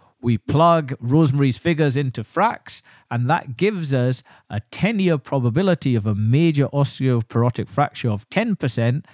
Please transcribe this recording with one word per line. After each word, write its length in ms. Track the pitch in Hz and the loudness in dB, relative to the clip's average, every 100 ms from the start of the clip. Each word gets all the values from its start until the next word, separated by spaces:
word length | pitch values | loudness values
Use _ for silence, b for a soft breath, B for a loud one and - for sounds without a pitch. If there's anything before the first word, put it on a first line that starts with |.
| b b | b b
we 180 | 120 113 | -2 -2
plug 560 | - 147 170 165 139 127 | 0 2 4 4 0 -8
Rosemary's 580 | 120 147 156 139 139 117 | 0 2 2 2 0 0
figures 380 | 170 156 151 127 | -2 0 0 0
into 260 | 139 120 | -4 -6
fracs, 580 | 107 - 214 - - - b b b | -6 0 0 -2 -12 -18 b b b
and 180 | 120 123 | -4 0
that 280 | - - 117 | 0 -2 -2
gives 360 | 190 202 156 | -2 -2 -2
us 300 | 135 123 127 b b b | 0 0 -2 b b b
a 120 | 104 - | -10 -8
ten-year 480 | - 180 226 185 151 | -4 -2 2 2 0
probability 760 | - 139 120 117 196 170 139 120 | -2 0 0 2 2 0 0 0
of 100 | 104 | 0
a 80 | |
major 540 | 104 107 131 165 143 139 | 0 2 4 4 2 0
osteoporotic 1000 | 143 139 - 131 123 110 117 120 - - | 0 -2 0 0 0 0 0 0 0 -6
fracture 400 | - 147 - 120 | -2 -2 -2 -4
of 220 | 104 - | -4 -4
ten 260 | - 233 196 | -2 -2 -2
percent 480 | 139 113 117 139 - | -2 0 0 0 -6